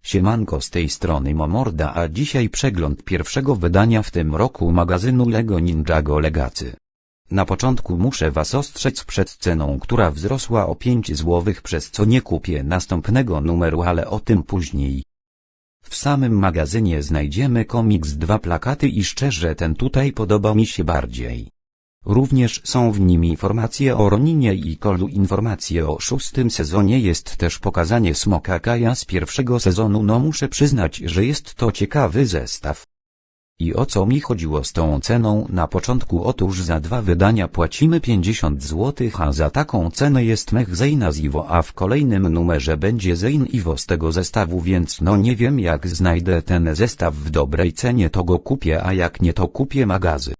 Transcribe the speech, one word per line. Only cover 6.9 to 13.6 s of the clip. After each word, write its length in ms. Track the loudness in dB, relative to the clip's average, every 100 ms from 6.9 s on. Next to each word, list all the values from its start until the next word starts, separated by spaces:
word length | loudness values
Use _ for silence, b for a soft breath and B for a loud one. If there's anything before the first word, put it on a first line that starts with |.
| _ _ _ _
Na 140 | -2 0
początku 520 | 0 0 0 0 0
muszę 340 | 0 0 -2
was 240 | -2 -2 -4
ostrzec 480 | -4 -4 -4 -4
przed 260 | -6 -4 -4
ceną, 480 | -2 -2 0 -2 -4
która 320 | -2 2 2
wzrosła 560 | 0 -4 -4 -2 0 0
o 80 | -2
pięć 400 | 0 0 -2 -4
złotych, 460 | 0 0 0 -4
przez 300 | -6 -6 -6
co 140 | 0 4
nie 160 | 4
kupię 420 | 2 -4 -2 -4
następnego 800 | -2 -2 -2 -4 2 0 2 0
numeru, 400 | 0 2